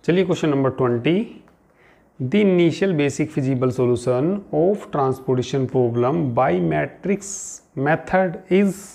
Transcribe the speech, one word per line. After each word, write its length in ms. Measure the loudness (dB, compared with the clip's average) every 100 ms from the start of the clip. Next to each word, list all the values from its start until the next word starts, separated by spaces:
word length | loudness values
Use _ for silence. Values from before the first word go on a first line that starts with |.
चलिए 220 | 2 2 2
क्वेश्चन 240 | 0 0
नंबर 200 | 2 0
ट्वेंटी, 440 | 0 0 0 0 0 -2 -12 -20 _ _ _ _ _ _ _
the 240 | -2 2
initial 500 | 4 4 2 2 0 2
basic 340 | 0 -2 -4
feasible 420 | -2 -2 0 0 0
solution 520 | 0 0 0 0 0 -2 -4
of 320 | 0 2 0 -4
transportation 760 | -2 -2 -2 -2 -2 0 -2 0
problem 540 | 0 0 2 0 0 -2 0
by 160 | 0 2 0
matrix 640 | -2 -4 -6 -4 -4 -4 -12 -14 -16 _ -4
method 580 | -2 -2 0 0 0 -4 0
is 220 | 2 2 -2 -14